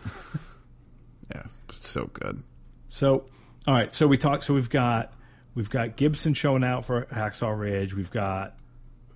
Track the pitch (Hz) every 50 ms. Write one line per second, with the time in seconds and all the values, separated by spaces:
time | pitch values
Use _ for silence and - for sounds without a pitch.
0 | - - - - - - - - - - - - - - - - - - - -
1 | - - - - - - - - - - - - - - - - - - - -
2 | 52 50 - - - 50 50 - - - - - - - - - - - - -
3 | 139 139 135 135 - - - - - - - - - 143 131 120 104 - - -
4 | 156 143 139 - - 143 143 139 - - 139 139 123 113 - 135 120 120 117 113
5 | - - - - - - - - - - - 123 104 - - 123 113 117 - -
6 | 139 151 147 - - 156 139 - - 143 135 131 127 127 127 123 117 - 123 117
7 | 120 - 117 110 107 104 - - 120 110 107 107 104 101 98 98 98 95 98 98
8 | 92 - - 110 98 95 95 95 98 98 - - - - - - - - - -
9 | - - -